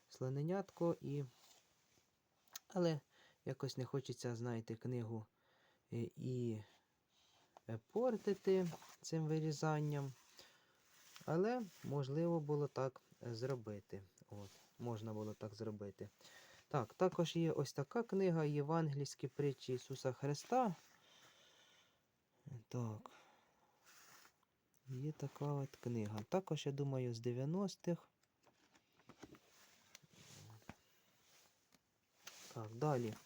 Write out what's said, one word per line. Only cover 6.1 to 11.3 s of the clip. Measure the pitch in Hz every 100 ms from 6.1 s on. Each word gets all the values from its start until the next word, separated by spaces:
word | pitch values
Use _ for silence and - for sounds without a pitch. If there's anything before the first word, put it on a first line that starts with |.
| -
і, | 127 127 120 110 104 - _ _ _ _ _ _ _ - -
е, | 113 -
портити | 208 254 208 - 196 - 190 180 160 - -
цим | - 165 156
вирізанням. | 156 156 143 160 151 151 143 139 - - - - - _ _ _ - - -
Але | -